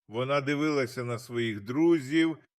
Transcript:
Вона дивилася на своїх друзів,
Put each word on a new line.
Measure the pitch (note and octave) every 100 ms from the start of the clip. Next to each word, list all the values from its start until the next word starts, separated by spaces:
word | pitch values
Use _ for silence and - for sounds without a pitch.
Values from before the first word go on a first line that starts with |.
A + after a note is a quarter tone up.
| -
Вона | A2 C3 C#3+
дивилася | C#3 C#3+ D#3 D3 A#2+ C3
на | A#2+ A#2
своїх | - A#2+ A#2 G#2
друзів, | G2+ C3 E3 E3 C3 D#3+ D#3+ D#3+ _